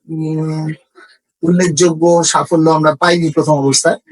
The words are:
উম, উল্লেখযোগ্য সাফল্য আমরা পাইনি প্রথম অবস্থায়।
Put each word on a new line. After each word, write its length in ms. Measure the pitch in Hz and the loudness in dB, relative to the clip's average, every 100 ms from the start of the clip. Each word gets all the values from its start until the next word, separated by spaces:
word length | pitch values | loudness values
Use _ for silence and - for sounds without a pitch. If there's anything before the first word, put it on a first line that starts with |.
| - | -12
উম, 580 | 160 156 156 156 156 156 156 _ _ - _ _ _ | -8 -6 -4 -4 -6 -6 -10 _ _ -20 _ _ _
উল্লেখযোগ্য 840 | 165 175 180 151 180 156 170 170 | -2 0 0 2 0 2 2 2
সাফল্য 460 | 165 - 160 165 160 | 2 -2 0 0 2
আমরা 260 | 156 156 143 | 2 0 0
পাইনি 360 | 175 175 160 | 0 0 0
প্রথম 200 | 151 151 | 0 0
অবস্থায়। 460 | 147 139 131 165 - _ | 0 0 0 0 -2 _